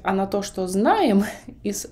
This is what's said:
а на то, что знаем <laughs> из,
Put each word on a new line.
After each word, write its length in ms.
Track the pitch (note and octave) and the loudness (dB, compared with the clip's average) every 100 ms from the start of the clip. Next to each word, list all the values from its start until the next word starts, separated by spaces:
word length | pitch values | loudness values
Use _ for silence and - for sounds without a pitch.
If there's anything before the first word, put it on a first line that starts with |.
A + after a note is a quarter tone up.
а 100 | F#3 | -2
на 140 | F#3+ G3 | -2 0
то, 140 | G3+ | -2
что 260 | G3 - F3+ | -4 -6 -2
знаем 560 | F#3+ C4 G#4+ D4 G3 G#3 - | 2 4 4 4 4 2 -6
<laughs> 200 | - - | -16 -10
из, 240 | G#3 G3 - | -8 -6 -8